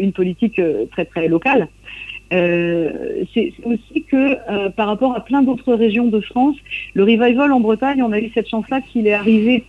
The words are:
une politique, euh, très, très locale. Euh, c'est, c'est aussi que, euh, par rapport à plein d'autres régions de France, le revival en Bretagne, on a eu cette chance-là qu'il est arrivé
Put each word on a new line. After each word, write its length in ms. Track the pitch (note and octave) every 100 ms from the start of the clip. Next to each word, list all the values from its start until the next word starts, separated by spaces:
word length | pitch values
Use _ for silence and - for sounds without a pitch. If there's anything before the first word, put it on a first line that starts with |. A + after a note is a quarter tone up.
une 100 | G3
politique, 460 | F#3 F#3 F3 A3 F#3+
euh, 280 | E3+ A2 A#2+
très, 140 | -
très 240 | E3 E3+ D#3+
locale. 400 | E3 C4 C4 D#3+ - - - - - -
Euh, 580 | F3+ F3 F3 E3+ E3+ D#3 - - - F#3
c'est, 200 | A#3 - -
c'est 100 | A#3
aussi 360 | A3+ - D#4
que, 340 | - C4+ C#4 B3+ A3
euh, 200 | G3+ G3
par 180 | F#3+ G#3
rapport 260 | G#3 C4
à 60 | A#3+
plein 180 | - C#4
d'autres 320 | C4 A#3+ -
régions 320 | A3+ A3+ A3 A#3+
de 120 | G#3+
France, 360 | G3+ B3 C#4 C#4+ - - -
le 100 | -
revival 480 | G3 A3+ B3 B3 C#4+
en 80 | C4
Bretagne, 420 | A3 A3 C4+ C4+
on 100 | A#3
a 60 | G#3+
eu 120 | A3+
cette 140 | A#3 G#3+
chance-là 320 | A3+ G#3+ C4
qu'il 260 | B3+ A#3+ G#3+
est 60 |
arrivé 500 | G#3 G3+ A3 A3+ A#3